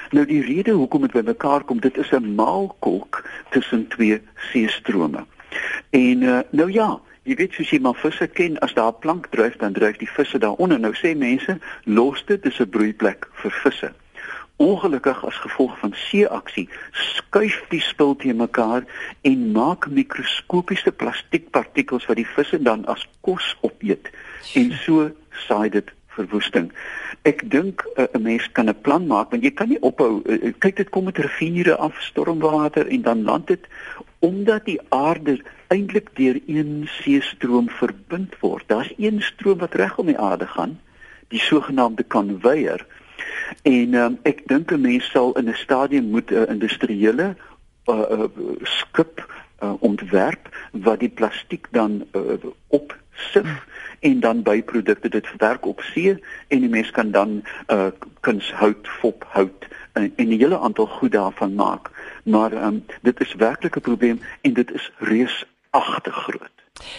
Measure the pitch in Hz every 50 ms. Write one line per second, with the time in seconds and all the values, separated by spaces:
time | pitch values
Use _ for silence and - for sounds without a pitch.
0 | - - - 143 147 143 156 147 127 113 139 175 196 233 220 175 135 127 - 147
1 | 135 127 - 120 107 113 113 - - 143 143 143 139 - 131 113 104 131 - -
2 | 143 - 143 127 113 107 104 104 110 135 175 196 196 190 - - - - 90 98
3 | - - - - - - - - - - - 101 - - - 113 107 - - -
4 | 113 107 107 107 - - - - - - - 127 110 110 - - - - 110 92
5 | 80 - 69 - - _ _ - - - - - - - - - - - - 131
6 | 127 123 123 123 127 127 123 123 131 - - 147 165 185 196 226 220 196 - -
7 | _ _ - _ - 131 131 123 180 190 - - 156 - - 143 131 131 120 -
8 | - 156 - - 180 156 - - 180 170 156 - - 139 - 123 110 113 117 -
9 | - 156 170 180 143 - - 110 110 120 - - 113 104 95 - 113 107 107 -
10 | 113 - - - 143 - - - - - 101 - 180 185 156 127 220 214 - -
11 | - 170 160 147 135 120 127 131 - - 190 170 - - - - - 113 104 110
12 | 120 139 139 - - - 208 196 - 143 - - 123 98 - 107 107 107 107 -
13 | 110 101 98 - - - - - - 104 - - - 143 - - - - - _
14 | _ _ - - - - - - - _ _ - 294 175 202 180 - - 143 123
15 | - 135 127 - - - - - - - - - 135 123 - - - 104 98 -
16 | - - - 202 208 - - 123 - - - - - - - - - - - -
17 | - - - - - - - 196 214 214 - - - - 180 156 - - - -
18 | 147 143 139 143 - 135 117 113 120 117 - - 113 110 120 127 - - - -
19 | - - - _ - 139 135 131 120 110 107 107 123 156 180 - - 147 143 135
20 | 131 - - 139 131 - - - - - - 180 175 - 196 - - - - -
21 | - 120 - - - - - 160 - - - 131 113 - - 143 139 - 131 120
22 | - - 113 113 113 - - - 147 - - 151 143 117 110 107 - - 123 -
23 | - - _ _ - - 180 175 - - - - - 214 - - - 202 190 -
24 | - - - - - - - - - - - 139 120 123 - 131 - - 160 156
25 | 151 151 156 - - _ - - - - 113 104 107 107 101 104 - - - _
26 | _ _ - - 101 - 104 104 - - - - 82 - - - - - - -
27 | - - - - - 151 143 - - 110 - 139 180 196 185 - - 453 - -
28 | 127 - - 120 110 113 113 117 - - - - 117 107 107 - - 139 143 170
29 | 185 156 120 101 110 - 123 120 113 131 - - 202 226 285 - - - - -
30 | 143 117 110 98 - - 113 - - 117 - - - 196 196 - 196 - - 190
31 | 185 190 185 - 151 214 - - 160 165 170 175 175 170 160 - 156 156 - -
32 | - - - - 175 170 165 156 156 156 151 151 151 151 - 156 147 - 135 127
33 | 113 120 117 113 - - 131 - 165 - 180 - - - - - - - - -
34 | - _ _ - - 170 185 196 202 220 220 214 - 208 170 - - - - 135
35 | 139 160 165 156 156 147 135 123 - - - - - - 180 202 202 185 190 208
36 | 208 - - - 135 127 127 143 - - 151 151 151 147 147 151 151 151 - -
37 | - 143 139 139 135 - - - - 123 120 120 120 117 - - 131 - - -
38 | - - 170 180 190 180 - - - 92 85 - - - 107 - 180 185 - -
39 | 208 214 214 208 - - - - - 196 190 175 175 165 - 160 190 190 - -
40 | 190 165 139 - 107 98 90 87 90 - - - 85 - 165 - _ _ _ -
41 | - - - - _ - 117 113 - - 160 147 131 - 135 131 123 117 110 104
42 | 123 - - 113 101 101 101 92 - 123 147 160 117 80 82 - - _ - -
43 | - - - - - - - - - - - - - 147 127 123 120 120 123 120
44 | 120 117 127 - - 156 139 - - - 156 147 165 - 175 147 131 123 123 123
45 | - - - 143 123 127 120 - 120 113 117 - - - 143 127 139 143 143 139
46 | 120 107 107 117 120 - 120 113 110 - 120 104 113 107 - - - 117 107 98
47 | 107 107 113 135 180 202 185 - - - - _ - _ _ _ - - 113 110
48 | 107 - 110 107 110 - - - - - - - - - - - - - - -
49 | - - - - - - - - - _ _ - 101 101 98 - - 104 101 101
50 | 104 92 98 95 98 147 165 - - - - - - - - 107 92 113 110 -
51 | 120 113 - - 110 107 - - - - 90 90 - - - - 110 107 104 101
52 | - - - 98 - - - - - - - _ _ - - - - - - -
53 | _ _ - - - - - 196 202 165 147 135 - - - - - - - -
54 | - 147 131 123 120 117 113 120 104 110 104 113 117 - - 117 98 110 104 -
55 | - 117 - 107 - - - - 110 107 127 - - 95 98 - - - - 165
56 | 170 190 196 - - - - - - - 143 131 127 120 113 110 113 - - 123
57 | 113 107 101 101 101 110 107 104 - - - - - - 113 101 95 95 92 -
58 | - - - - - - 110 98 - - - - 107 107 104 - - - - -
59 | - 113 101 - - - - 98 98 95 - - - - - - - - - 117
60 | 101 98 - - 120 113 113 107 113 156 185 160 95 117 107 - 110 104 - -
61 | 139 120 107 104 98 98 - - 113 98 98 104 - 98 92 - - - - -
62 | - - - - - 220 214 214 110 226 220 220 - - - - - - - -
63 | - 120 123 - 135 - - - 113 113 143 - - 170 - - - 120 120 98
64 | 123 120 117 113 - - - - - 139 120 120 120 - - - - - - -
65 | 107 107 107 113 127 123 - - - _ _ _ _ _ - 135 - - - -
66 | - - - - - - - - - - _ _ _ _ _ - - - -